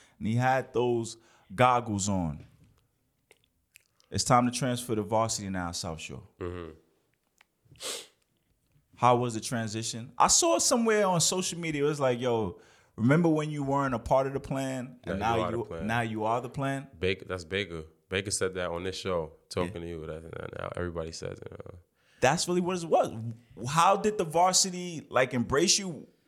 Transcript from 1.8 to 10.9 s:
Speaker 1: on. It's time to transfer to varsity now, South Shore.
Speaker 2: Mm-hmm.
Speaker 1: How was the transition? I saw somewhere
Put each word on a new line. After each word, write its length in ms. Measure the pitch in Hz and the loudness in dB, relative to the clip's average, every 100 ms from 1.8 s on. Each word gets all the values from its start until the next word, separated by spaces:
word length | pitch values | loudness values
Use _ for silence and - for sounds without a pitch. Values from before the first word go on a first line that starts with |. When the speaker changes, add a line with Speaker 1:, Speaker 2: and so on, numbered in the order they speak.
| 110 101 98 | 2 -2 0
Speaker 1:
on. 360 | 95 82 76 - _ _ _ _ _ _ _ _ _ _ _ _ - _ _ _ | 0 0 -4 -12 _ _ _ _ _ _ _ _ _ _ _ _ -20 _ _ _
It's 140 | - | -4
time 200 | - 123 123 | 2 4 4
to 60 | - | 0
transfer 380 | 131 120 - | -4 -4 -2
to 80 | 107 | -4
varsity 460 | 98 110 113 - 98 | 0 0 0 -2 -4
now, 220 | 95 87 | -4 -6
South 280 | 87 92 80 | -6 -8 -8
Shore. 220 | - 65 - - | -10 -14 -16 -12
Speaker 2:
Mm-hmm. 300 | 90 87 82 78 _ _ _ _ _ _ _ _ _ - - - - _ _ _ _ _ _ _ _ - | -10 -10 -12 -16 _ _ _ _ _ _ _ _ _ -14 -10 -10 -12 _ _ _ _ _ _ _ _ 2
Speaker 1:
How 200 | 123 123 | 4 4
was 180 | 123 | 2
the 60 | 110 | -4
transition? 720 | - 120 110 110 117 117 123 - | -4 -4 -4 -6 -6 -8 -10 2
I 120 | 180 | 4
saw 300 | - 339 339 | 6 4 2
somewhere 480 | - 254 226 | 2 2 4